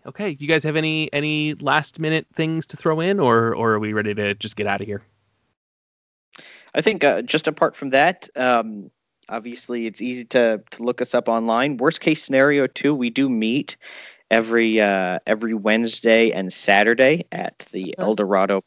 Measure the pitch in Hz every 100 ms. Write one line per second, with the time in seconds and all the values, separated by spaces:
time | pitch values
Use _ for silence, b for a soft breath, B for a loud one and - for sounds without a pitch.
0 | - - 202 143 147 160 156 156 156 156
1 | 156 143 151 156 151 147 135 147 151 -
2 | 156 160 - - 160 160 - - 165 156
3 | 175 202 131 117 113 - 113 107 107 107
4 | 107 104 104 104 107 - 101 98 104 101
5 | _ _ _ _ _ _ _ _ _ _
6 | _ _ _ B B B B - 165 190
7 | 143 92 120 160 - 151 165 - 139 131
8 | 160 185 - - 127 120 110 104 92 _
9 | _ _ - 110 117 123 - 120 113 104
10 | 120 123 117 131 117 107 - - 120 120
11 | 123 123 117 113 113 113 139 127 139 160
12 | 170 139 - 135 143 143 131 - 143 147
13 | 120 113 139 117 110 135 - - B B
14 | B B B 113 113 117 113 110 104 95
15 | 90 90 - 107 113 110 104 110 117 -
16 | 117 113 113 92 92 - - 101 107 117
17 | 131 160 - - - - - - - -
18 | 104 107 98 98 98 98